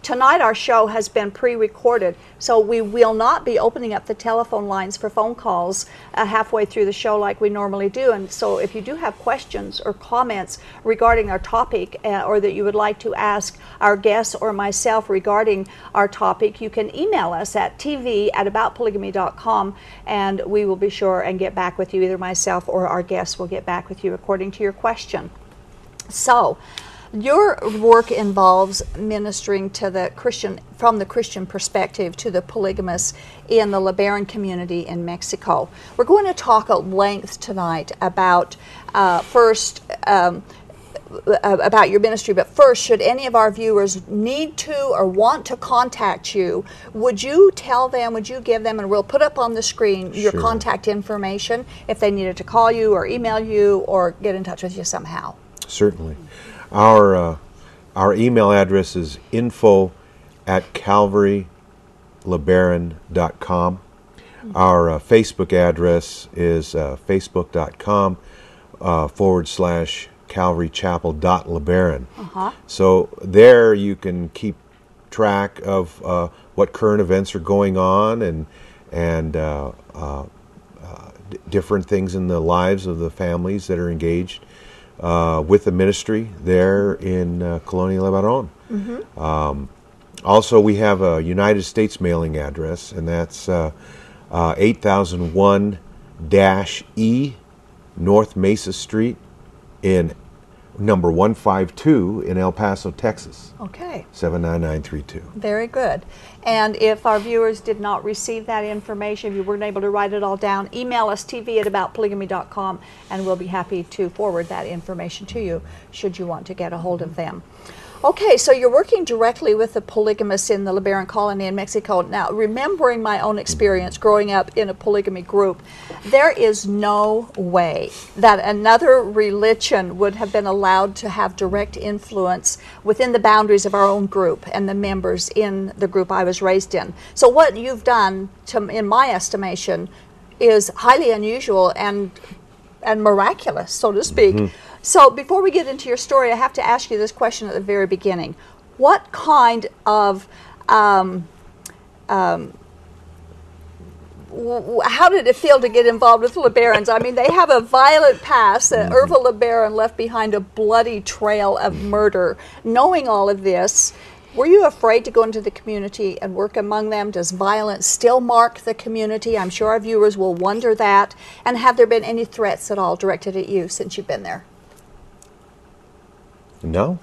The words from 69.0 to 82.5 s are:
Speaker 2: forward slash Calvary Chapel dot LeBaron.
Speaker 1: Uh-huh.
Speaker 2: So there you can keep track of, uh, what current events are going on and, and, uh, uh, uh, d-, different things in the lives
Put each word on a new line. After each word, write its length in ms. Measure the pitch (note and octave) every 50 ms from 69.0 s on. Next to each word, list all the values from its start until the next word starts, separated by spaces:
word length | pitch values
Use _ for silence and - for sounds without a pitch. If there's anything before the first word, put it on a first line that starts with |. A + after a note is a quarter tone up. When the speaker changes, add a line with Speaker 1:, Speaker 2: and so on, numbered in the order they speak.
| D#2 D2
Speaker 2:
forward 400 | - - G#2 F#2+ F#2 F2+ E2 -
slash 600 | - - F#2 F2 F2 E2+ E2 E2 - - - - _ _ _ _
Calvary 400 | - G2 F2+ F2+ F2 E2 F2 D#2+
Chapel 460 | - - - F#2 F2 E2+ - E2+ D#2+
dot 320 | D2+ D#2+ F2+ F#2 F2+ -
LeBaron. 580 | - E2+ E2 D2 E2 F2+ F2+ F#2 F2 D2+ C2+ B1+ - - -
Speaker 1:
Uh-huh. 340 | A3 E3+ - F#3+ F#3+ G#3 - - -
Speaker 2:
So 420 | _ - - F#3+ - F#2 - - - - - -
there 500 | F#2+ F2+ G2+ A2+ B2 B2+ A#2+ A#2 A2+ G#2+
you 240 | G2+ G2+ G2+ G2
can 320 | - - G2 F2+ F2+ F2 E2
keep 240 | _ - - G#2+ - _ _ _ _ _ _ _ _ _ _ _
track 500 | - - A2 G#2 G2+ G2 G2+ G2+ - - -
of, 380 | G2 G2 F#2+ F#2 E2 - - -
uh, 240 | E2 F2+ F2 E2+ E2+ - - - - _
what 200 | - G2 F#2 -
current 260 | - A2+ G#2+ G#2 G#2
events 340 | G2+ E2+ F#2 F#2+ G2 - -
are 60 | G2+
going 380 | E2 G2+ G2+ G2+ G2+ G2 F#2+ F#2+
on 420 | F#2 F#2 F#2+ G2 G#2 A2 A2+ A#2
and, 260 | A2+ F2+ D#2+ D#2+ D#2 - _ - - - - _ _ - -
and, 440 | F2 E2 E2+ E2 D#2+ D#2+ D#2+ D2+
uh, 360 | E2 D#2 D#2 D2+ D2 C#2+ B1+ - - - _ -
uh, 300 | D#2+ D#2+ D2 C#2+ C#2 C#2 - _ - - _ - - _ _ - - -
uh, 280 | F2+ E2+ E2 - - - - - G2
d-, 80 | F#2+ - _ -
different 380 | E2+ G2+ F2+ - G#2 G2+ F2+
things 280 | - G#2 G2 F#2 F#2 E2+
in 140 | F#2+ F#2 F2+
the 120 | F2 E2+
lives 460 | D#2+ E2